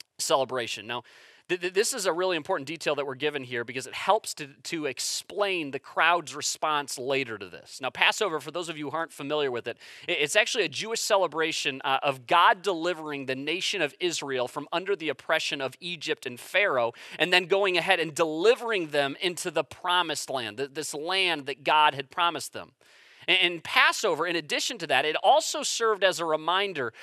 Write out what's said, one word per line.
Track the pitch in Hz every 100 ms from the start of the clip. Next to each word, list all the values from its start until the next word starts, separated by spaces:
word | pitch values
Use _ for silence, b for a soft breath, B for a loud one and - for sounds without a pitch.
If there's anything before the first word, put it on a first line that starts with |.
| - -
celebration. | - 151 127 127 113 - 104
Now, | 120 B B B B -
th-, | 180
th-, | 175
this | 185 226
is | 262 190
a |
really | 165 185 170
important | 147 185 135
detail | 160 170 147
that | 139
we're | 131
given | 147 147
here | 127 123 120
because | 127 117
it | -
helps | - 214 - -
to, | 143 143
to | - 170 147
explain | 123 - - - 175 202 185 147
the | 135
crowd's | - - 165 175 143 139
response | - - 160 147 143 -
later | 127 135 123 107
to | 95
this. | 85 - -
Now, | 131
Passover, | - 180 - 208 160
for | 139
those | - 160
of | 156
you | 147
who | 156
aren't | 165
familiar | - 143 151 143
with | 120 113
it, | 113 B B -
i-, |
it's | 165 147 208
actually | 226 254
a | 170
Jewish | 127 202 226
celebration, | - 202 175 151 160 151 156 135
uh, | 135 135
of | 143 135 123
God | 170 190 214
delivering | 185 170 165 165 156 143 135
the | 131
nation | 143 175 - 202
of | 147 -
Israel | 175 147 143 131 123
from | 151 143
under | 185 190 196
the | 156
oppression | 135 - 160 - 151
of | 135 -
Egypt | 175 175 143 151 127
and | 120
Pharaoh, | - 180 202 135 117 B B -
and | 165
then | 180 180
going | 196 196 175
ahead | 160 185
and | 160
delivering | 147 165 156 202 254 233 214 160
them | 147 139 139
into | 190 175 180
the | 160
promised | 147 - 175 180 165 147 -
land, | 135 113 104
th-, | 139
this | 139 147
land | 151 160 190 185 160 135
that | 139
God | 147 156 151 139
had | 135
promised | - 170 156 -
them. | 110 85 _ B B B B -
And, | 185
and | 180 170
Passover, | - 254 294 330 214 151 170
in | 170
addition | 147 262 - 247
to | 156
that, | 131 151
it | 160
also | 190 277 - 311
served | 262 - 226 208
as | 185 160
a | 165
reminder | 156 156 180 202 165 120 B